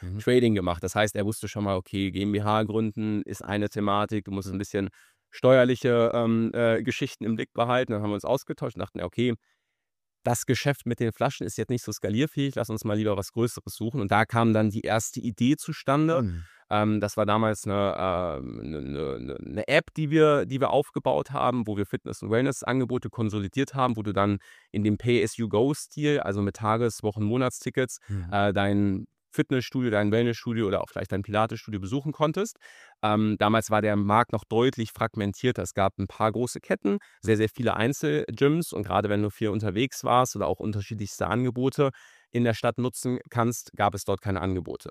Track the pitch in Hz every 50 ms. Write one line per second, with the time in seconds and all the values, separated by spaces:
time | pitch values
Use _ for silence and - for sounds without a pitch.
0 | 95 90 95 107 - 127 123 123 123 113 107 98 90 90 87 85 - 92 - 104
1 | 107 104 - 107 98 104 110 - - 101 - 107 104 101 98 92 - - - 98
2 | 98 95 90 95 101 104 101 104 104 104 107 110 110 104 104 113 113 107 - 110
3 | 107 107 107 104 - - 101 - - - 101 101 104 104 - 107 104 101 101 104
4 | 104 - 110 104 - 101 98 98 92 98 92 95 101 - - 101 98 95 - _
5 | _ _ _ _ _ _ - - - 127 131 127 123 127 123 - - 123 120 117
6 | 117 117 - 120 117 113 113 113 113 - - 117 117 113 113 113 113 127 - -
7 | 139 127 - - 113 117 113 113 135 - _ - 117 123 120 127 127 127 113 101
8 | 104 104 104 101 - - 127 143 - - 160 - 143 123 - 87 95 - - 90
9 | 87 92 - - 120 123 113 - _ _ _ _ _ _ _ _ _ _ _ _
10 | _ _ _ _ _ 117 120 - - - 127 - - 143 131 - - 123 117 -
11 | 123 113 - - 113 135 - - - 92 - - 110 - 120 113 - 107 104 -
12 | - 101 104 117 151 156 - 147 139 139 - - 117 - 110 110 - 110 104 107
13 | 107 107 98 101 98 - - 113 120 120 - - - 92 - - 107 117 147 135
14 | 101 95 101 107 113 - - 117 117 113 107 107 110 107 101 - - 85 107 113
15 | - - - 131 - 120 - - 117 131 151 - - - 147 - - 139 139 151
16 | 156 160 165 143 117 95 87 85 85 - - _ _ _ 104 104 107 107 107 107
17 | 98 101 - 110 104 101 104 110 110 110 107 - - 107 98 101 101 98 - -
18 | 92 95 87 90 90 85 73 67 65 62 55 57 55 71 78 76 65 67 71 71
19 | 78 67 65 58 62 67 65 - - - 71 104 - - 143 - - - - 156
20 | 156 139 156 156 156 151 147 139 90 117 131 123 131 - 101 139 147 - - 135
21 | - 131 135 - - - 135 131 127 123 123 123 110 107 101 101 98 - - -
22 | - - 107 - 104 101 110 120 131 139 131 - - - 123 131 127 113 123 120
23 | - - - 120 113 104 101 104 98 92 - 131 135 - - 135 127 127 113 110
24 | 101 104 92 98 101 104 101 101 - - - - _ _ - 107 104 107 104 -
25 | - 123 120 117 - 113 - - 117 101 98 104 123 139 151 - - - - 151
26 | 147 147 147 135 - 101 98 104 101 98 - - 110 107 110 113 120 113 - -
27 | - 107 - 107 104 104 117 127 127 127 - - - 123 - 135 131 - - -
28 | - - 101 95 87 87 101 101 101 104 92 101 98 101 101 101 101 101 95 101
29 | 110 - _ _ _ _ - - - - 143 127 - - - 131 123 120 107 101
30 | 104 104 107 117 120 120 113 - - 120 113 117 107 95 98 - - - - 90
31 | 95 - 95 98 98 - 101 107 110 113 120 113 - 113 107 92 98 95 127 143
32 | 139 156 135 - 156 156 156 185 214 - - _ - - - - - - _ _
33 | - 107 107 107 107 107 104 - 104 104 110 113 - - 107 107 104 104 104 104
34 | 101 101 104 117 120 - - 101 - _ 110 113 123 135 - 120 113 - - -
35 | 113 107 - 113 101 101 - - - 123 120 - 90 - - 101 95 98 - -
36 | 98 - - - 107 110 101 110 123 120 - - - - 190 - - 202 202 202
37 | - - _ _ - 104 110 104 110 107 - - 117 107 90 101 110 131 139 -
38 | 156 147 147 147 - - 113 110 139 143 156 170 160 - - 98 101 92 92 104
39 | 101 101 104 104 104 104 - - 110 104 101 110 107 101 90 107 135 135 - -
40 | - 117 120 123 127 - - 104 95 76 95 - - 107 101 104 98 - 117 104
41 | 104 - - - 95 87 107 120 127 123 117 123 127 135 - - 143 135 - -
42 | - - - _ _ _ - 120 120 117 107 - - 120 - - 120 127 - -
43 | - 127 127 110 - - - 120 113 120 117 - - - - - 104 101 - 95
44 | - - 98 - - 104 95 87 85 95 92 90 78 - 64 - - -